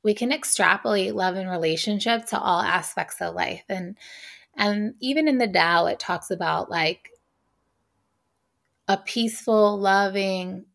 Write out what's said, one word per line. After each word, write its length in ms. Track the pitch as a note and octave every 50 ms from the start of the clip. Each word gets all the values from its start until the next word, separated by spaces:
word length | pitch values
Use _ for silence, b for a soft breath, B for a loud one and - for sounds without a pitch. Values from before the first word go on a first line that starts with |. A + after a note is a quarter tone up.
We 120 | - G#3+ G#3
can 180 | - A#3 B3
extrapolate 800 | C#4+ D4+ - - - - F#3+ E3 F#3+ G3 - A3+ G#3 G3+ F#3+ G3 G#3+
love 220 | G3+ F#3 F#3 F3+
and 120 | F#3+ F#3 F#3
relationship 760 | F3+ E3+ E3+ D#3+ D#3+ D#3+ - G#3+ G#3 G3+ - A#3 A#3 A3+ A3+
to 140 | - - -
all 200 | - F#3+ F3 E3+
aspects 600 | - - F3 F#3 D#3 - - G#3 - - - -
of 140 | F3+ E3+ E3
life. 300 | F3+ F3 - F3+ E3+ - -
And, 280 | G3 F#3 F3+ F3+ G#3 B B B B B B B B B B B _
and 380 | G3+ G#3 G#3 G#3 G#3 G#3 A3 - _
even 280 | B3 B3+ C#4 D#4 D#4 D4+
in 100 | C4+ B3
the 100 | A#3+ G#3
Tao, 380 | F3+ F3+ E3 E3+ F3 E3+ E3+
it 140 | F3 - -
talks 300 | - - F3+ F3 - -
about, 400 | F#3 E3+ F3 D#3+ D#3+ E3+ F#3 -
like, 400 | - E3+ D#3+ D#3+ F#3+ _ _ - - _ _ _ _ _ _ _ _ _ _ _ _ _ _ _ _ _ _ _ _ _ _ _ _ _ _ _ _ _ _ _ _ _ _ -
a 80 | G3
peaceful, 800 | G3 - - - A#3+ A#3 A3+ A3+ - - A#3+ A3 G#3+ G#3 G#3 G#3 G3+
loving 880 | G3 G3 G3 G3 G3+ G3 F#3+ G3+ G3 F#3+ F#3+ F#3 F3+ F#3 F#3 F#3 - _